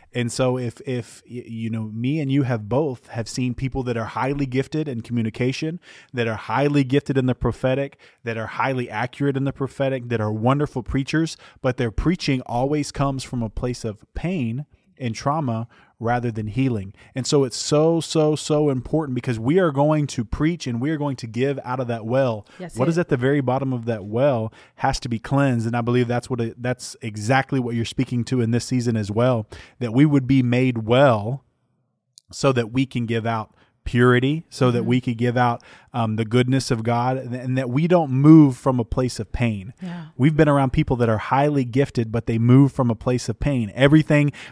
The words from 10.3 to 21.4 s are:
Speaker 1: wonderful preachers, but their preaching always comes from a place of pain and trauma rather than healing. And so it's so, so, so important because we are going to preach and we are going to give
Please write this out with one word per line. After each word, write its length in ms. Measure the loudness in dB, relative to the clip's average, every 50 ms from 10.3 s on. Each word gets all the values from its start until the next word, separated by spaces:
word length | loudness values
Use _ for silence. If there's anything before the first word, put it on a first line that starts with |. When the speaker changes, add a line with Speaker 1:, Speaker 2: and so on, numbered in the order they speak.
Speaker 1:
wonderful 520 | -2 0 2 2 2 2 0 -2 -4 -6 -6
preachers, 540 | -4 -4 -4 -2 0 0 0 0 -2 -4 -10 -18 -20 -12 _
but 160 | -4 -2 -2
their 140 | -2 -4 -4
preaching 500 | -2 -2 0 0 0 0 0 -2 -2 -2 -2
always 460 | -4 -4 -2 -2 0 0 -2 -4 -4
comes 320 | -4 -2 -2 -2 -2 -4 -8
from 180 | -6 -6 -4
a 80 | -4 -4
place 360 | -6 -6 -6 -6 -6 -6 -8
of 180 | -8 -10 -10 _ _ -10
pain 520 | -6 -6 -4 -2 -2 -4 -4 -4 -6 -8 -12 _ _ _ _ _
and 180 | -8 -6 -6 -6
trauma 520 | -4 -2 -2 -2 -2 -2 -2 -4 -4 -6 -8 _ -20 _ _ _ -6
rather 320 | -2 -2 -2 0 -2 -4
than 160 | -4 -4 -6
healing. 460 | -4 -2 0 0 0 0 -2 -6 -8 -14 -20 -20 -12 -10
And 140 | -8 -2
so 160 | 2 2 2 2
it's 120 | 2 -2
so, 420 | -6 -2 0 2 4 4 4 2 0
so, 340 | -2 -2 0 2 2 2 2
so 340 | 0 0 0 0 2 2 2
important 420 | 0 -2 -2 -2 -2 -2 -2 -2 -4
because 260 | -4 -4 -4 -4 -2
we 200 | 0 2 2 4
are 120 | 2 2
going 360 | 2 2 2 2 2 2 0
to 180 | -2 -4 -6 -6
preach 400 | -4 -2 -2 0 0 0 -2 -4
and 160 | -6 -4 -4
we 80 | -2 -2
are 80 | -2
going 180 | -2 -4 -4 -6
to 100 | -6 -8
give 320 | -8 -4 -2